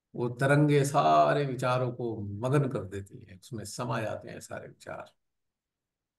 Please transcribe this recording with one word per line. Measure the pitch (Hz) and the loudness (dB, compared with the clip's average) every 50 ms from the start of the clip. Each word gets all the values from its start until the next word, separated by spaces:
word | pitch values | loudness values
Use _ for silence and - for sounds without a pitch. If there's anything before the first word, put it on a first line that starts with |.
| _ _ - | _ _ -6
वो | 120 120 120 | -4 -4 -4
तरंगे | 120 - 135 131 143 147 151 147 147 143 135 | -2 0 2 4 6 6 6 6 6 4 4
सारे | 143 147 143 143 143 139 139 151 147 147 147 143 | 4 2 2 4 6 6 6 6 4 4 2 0
विचारों | 135 123 123 131 127 123 127 127 123 | -2 -2 -2 -2 0 0 0 0 -2
को | 120 123 123 117 110 101 | -4 -4 -6 -6 -4 -6
मगन | 101 101 101 101 117 127 135 147 135 127 | -6 -8 -8 -4 -2 2 2 2 2 2
कर | - 107 95 | -2 -4 -6
देती | 95 98 98 95 - - - | -6 -8 -10 -12 -12 -16 -20
हैं, | - - 95 - | -20 -20 -20 -20
उसमें | - - 123 107 98 | -16 -12 -12 -10 -10
समा | 95 - - 123 123 120 117 | -10 -8 -8 -6 -4 -4 -4
जाते | 107 104 - - - - | -4 -4 -6 -8 -10 -14
हैं | - - | -14 -16
सारे | - - - - - - | -14 -12 -12 -12 -12 -14
विचार। | - _ - - - - - - _ _ _ _ _ _ _ _ _ _ _ _ _ _ _ _ _ _ _ _ _ | -18 _ -14 -12 -12 -12 -14 -16 _ _ _ _ _ _ _ _ _ _ _ _ _ _ _ _ _ _ _ _ _